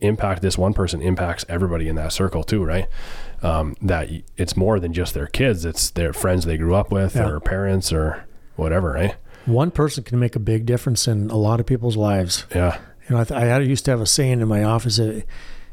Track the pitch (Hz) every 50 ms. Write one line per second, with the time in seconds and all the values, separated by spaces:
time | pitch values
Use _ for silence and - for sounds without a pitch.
0 | - 104 110 107 - 101 95 85 98 95 - - 90 101 - - 95 87 - 82
1 | 82 92 92 - 92 87 82 - - - 85 85 95 87 85 82 80 78 80 78
2 | 78 80 - - 95 92 - 85 76 - 107 104 90 80 80 95 92 - - -
3 | - - - - - - - - - 85 80 80 78 73 67 - 104 95 90 80
4 | 76 - 82 82 - - - - 92 - - 95 92 104 110 98 87 82 82 90
5 | 87 - - - 71 - - - 135 131 107 85 82 82 78 - - - - 85
6 | 85 78 69 - - 95 92 92 80 85 80 78 82 85 90 101 98 - 101 98
7 | 98 92 - 123 110 104 76 76 - - 95 95 98 98 95 95 92 - - 78
8 | 78 78 - - - - - - - - - - 80 80 80 95 90 80 73 80
9 | 87 113 - - - - - - - 123 113 123 151 175 - - 147 147 - 143
10 | 113 - 123 123 123 117 - 113 104 110 113 110 113 120 120 120 - 139 113 -
11 | - 120 113 104 104 110 113 107 104 107 117 117 117 - 131 110 117 120 107 110
12 | 104 104 101 95 90 87 - - - - - 90 90 87 - - - - - -
13 | - - 127 120 117 - 139 - 120 117 123 135 143 127 139 120 - 143 127 117
14 | 110 - - - 139 127 127 120 117 110 107 104 107 107 113 117 113 123 104 120
15 | 113 110 110 110 - - - - - - - - - -